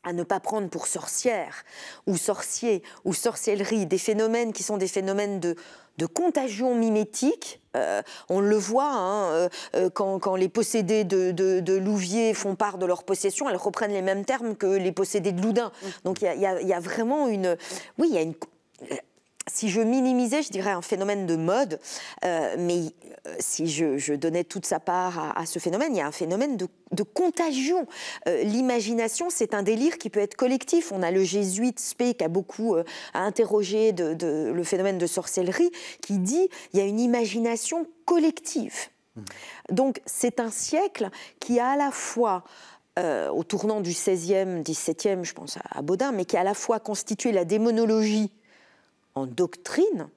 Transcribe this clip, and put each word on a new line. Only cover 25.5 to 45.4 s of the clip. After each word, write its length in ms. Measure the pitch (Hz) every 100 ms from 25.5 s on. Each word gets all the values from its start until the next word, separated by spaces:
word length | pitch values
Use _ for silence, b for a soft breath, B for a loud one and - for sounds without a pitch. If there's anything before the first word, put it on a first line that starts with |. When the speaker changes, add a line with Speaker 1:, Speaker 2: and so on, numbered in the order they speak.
| 170
Speaker 1:
phénomène, 380 | 175 185 311 208
il 40 |
y 20 |
a 40 | 147
un 60 |
phénomène 460 | - 165 190 285 233
de, 100 | 180 _ _
de 120 | 180
contagion. 840 | 214 - 359 - 330 262 269 359 294 B B B -
Euh, 160 | 160
l'imagination, 840 | 202 220 254 240 208 233 226 - 349
c'est 240 | - 214
un 100 | 208
délire 360 | 196 220 294 -
qui 100 | -
peut 100 | 208
être 160 | 202 -
collectif. 560 | 247 262 - 339 330
On 100 | 196
a 100 | 170
le 120 | 190
jésuite 560 | 190 196 196 190 247 233
Spey 340 | - - 247
qui 120 | 240 160
a 20 |
beaucoup, 480 | 170 180 - 226 170
euh, 80 | 170 B B
interrogé 800 | - 196 196 220 214 185 214 220
de, 200 | 180 160
de, 380 | 165 170 151 139
le 100 | 165 -
phénomène 320 | 190 190 190
de 100 | 170
sorcellerie, 640 | - 175 - 180 185 349 349 B B
qui 180 | - 202
dit 300 | 185 302 370 B B
il 60 | 190
y 20 |
a 40 | 196
une 140 | 214
imagination 880 | 240 240 220 214 233 233 - 330 330 -
collective. 720 | - 349 311 311 - 311 220 - - _ _ 117
Speaker 2:
Mhm. 80 | 95 B B B -
Speaker 1:
Donc 300 | 185 269 - -
c'est 360 | - 247 -
un 100 | 226
siècle 580 | - - 311 392 - 190 B B _
qui 180 | - 240
a 80 | 247
à 80 | 285
la 140 | 285
fois, 520 | 269 - 226 233 185 - B B B _ -
euh, 300 | 175 123 71
au 160 | 78 170
tournant 340 | 202 208 214
du 140 | 175
seizième, 680 | 170 - 185 170 190 190 175
dix-septième, 600 | 156 156 - 160 208 190
je 100 | 170
pense 220 | -